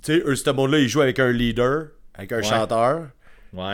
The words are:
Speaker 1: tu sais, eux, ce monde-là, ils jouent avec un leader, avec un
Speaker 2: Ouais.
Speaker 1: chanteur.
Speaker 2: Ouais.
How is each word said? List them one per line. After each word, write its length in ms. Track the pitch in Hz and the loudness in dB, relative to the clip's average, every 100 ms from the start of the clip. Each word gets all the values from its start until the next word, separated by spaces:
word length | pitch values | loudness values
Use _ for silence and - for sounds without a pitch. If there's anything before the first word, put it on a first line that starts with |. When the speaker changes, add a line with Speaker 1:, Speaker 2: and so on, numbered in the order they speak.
Speaker 1:
tu 100 | - 165 | -2 0
sais, 20 | |
eux, 120 | 147 131 | 0 0
ce 140 | 147 | 0
monde-là, 260 | 135 135 151 | 0 2 2
ils 100 | 127 | 2
jouent 140 | 135 | 2
avec 160 | 135 127 | 2 2
un 140 | 127 | 0
leader, 560 | 120 120 113 123 147 156 - - | 2 0 0 0 0 -6 -16 -20
avec 180 | - 101 | -16 -8
un 60 | 117 | -4
Speaker 2:
Ouais. 60 | |
Speaker 1:
chanteur. 640 | 107 113 107 113 120 160 151 - - - - | -2 0 0 0 0 0 -6 -18 -20 -20 -18
Speaker 2:
Ouais. 200 | 90 92 | -12 -8